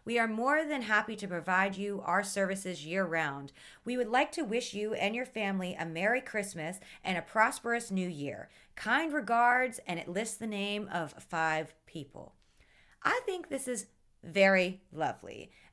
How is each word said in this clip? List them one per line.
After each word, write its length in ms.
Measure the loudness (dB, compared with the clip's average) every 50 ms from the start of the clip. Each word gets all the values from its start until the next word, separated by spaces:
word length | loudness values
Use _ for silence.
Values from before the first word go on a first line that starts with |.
| -6
We 140 | 0 2 2
are 80 | 2 2
more 360 | 0 0 2 2 2 2 2
than 200 | 0 -2 -2 0
happy 320 | 2 2 2 2 0 -4
to 120 | -6 -6 -6
provide 500 | -4 -4 -2 2 2 2 2 2 0 -2
you 260 | -4 -4 -4 -4 0
our 160 | 2 2 2
services 640 | 2 2 0 0 0 0 0 -2 -4 -6 -6 -6 -6
year-round. 640 | -2 0 0 0 2 2 0 0 0 -2 -4 -8 -12 -14 -18 -20 -20 -20 -12 -6
We 140 | -4 -2 0
would 100 | 0 2
like 240 | 4 4 4 4 0
to 100 | -4 -2
wish 320 | 0 0 -2 -2 -2 -4
you 180 | -4 -4 -2 -2
and 220 | 0 0 0 0
your 100 | -2 -4
family 480 | -4 -4 -4 -2 0 0 0 -2 -2 -4
a 100 | -6 -6
Merry 380 | -6 -4 0 2 2 2 2
Christmas 580 | 0 -2 -4 -4 -4 -4 -6 -6 -6 -6 -8 -8 -12 -18 -18 -10 -4
and 140 | -4 -2 -2
a 60 | -4
prosperous 680 | 0 4 4 4 4 4 0 -2 -2 -2 -2 -2 -2
New 180 | -2 0 0 0
Year. 440 | -2 -4 -6 -6 -6 -8 -10 -14 -18 -20 -20 _ -14
Kind 380 | -8 -2 2 2 2 2 2 0
regards," 640 | -2 0 2 4 4 6 6 6 6 4 0 -2 -6 -6 -6
and 100 | -6 -4
it 100 | -4 -4
lists 300 | -2 -2 -2 -4 -4 -6
the 80 | -6
name 420 | -4 -2 -2 -2 -2 -2 -4 -4 -4
of 240 | -4 -4 -4 -4 -8
five 600 | -12 -12 -4 0 2 2 2 2 0 -2 -4 -8 _ _ _
people. 480 | -12 -12 -12 -12 -14 -16 -16 -16 -20 _ _ _ _ _ _ _ _ _ _ _ _ -2
I 180 | 0 0 0 0 0
think 240 | -2 -4 -6 -4 -6
this 180 | -6 -4 -4 -4
is 200 | -4 -6 -6 -10 _ _ _ _ _ _
very 600 | -12 -2 4 6 6 8 8 6 4 2 0 -6 -12 _
lovely, 580 | -6 -2 -2 -2 -2 -4 -10 -14 -14 -14 -16 -18 -20 -20 -20 -10